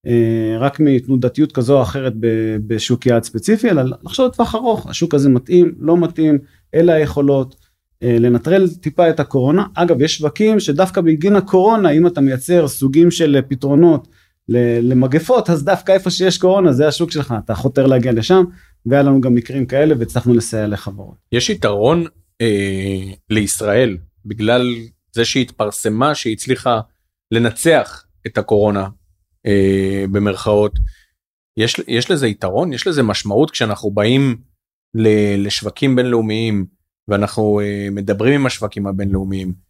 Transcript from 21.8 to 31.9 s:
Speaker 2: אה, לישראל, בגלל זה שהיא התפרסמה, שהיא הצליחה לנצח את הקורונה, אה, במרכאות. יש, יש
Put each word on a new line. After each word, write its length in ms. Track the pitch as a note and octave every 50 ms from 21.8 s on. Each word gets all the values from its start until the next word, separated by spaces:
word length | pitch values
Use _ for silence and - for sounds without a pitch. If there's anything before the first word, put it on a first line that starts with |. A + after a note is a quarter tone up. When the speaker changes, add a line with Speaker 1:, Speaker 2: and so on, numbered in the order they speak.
| G#2+ C3 E3 F3 E3 D#3+ _ _ _ _ _ _
Speaker 2:
אה, 600 | A#2 A#2 G#2 G2+ G2+ G2 G2 F#2+ F#2+ G2 F#2+ F#2+ F#2+ G2 F#2+ _ _ _
לישראל, 680 | A2 A2 G#2 G2 - - A2 G#2 G2+ A#2 C3 A#2 F#2+ F2 - _ _ _ _
בגלל 500 | G#2 G#2+ A2+ G#2+ A2 A#2+ B2 B2 B2 A#2+ A#2 A2+ A#2 _ _ _ _
זה 120 | _ A#2 A#2
שהיא 180 | - - C#3
התפרסמה, 720 | B2 - - - A2 G#2 - - - A2 G#2+ A2+ C3 D3+ D3
שהיא 180 | - - A#2+
הצליחה 480 | A2 - - B2+ B2+ - - B2+ A#2+ A2+ - _ _ _ _ _ _ _ _ _
לנצח 760 | A2+ A#2 A#2+ A2+ - - - E3 D#3+ C3+ G#2+ - - - _ _ _ _ _
את 120 | A2 _ A2
הקורונה, 480 | G2+ - A2 G#2 G#2 G#2+ G2+ G2 F#2+ G2 G2+ _ _ _ _ _ _ _ _ _ _
אה, 580 | A2 G2+ G2+ G2 G2 G2 G2 F#2+ F#2+ G2 G2 G2 F#2+
במרכאות. 680 | G2 G2+ G2+ G#2 F#2 - - A2 G#2 G#2 G#2 G#2 - - - - - _ _ _ _ _ _ _ _ _ _ _ _
יש, 240 | G#2+ G#2+ A#2 - - -
יש 220 | -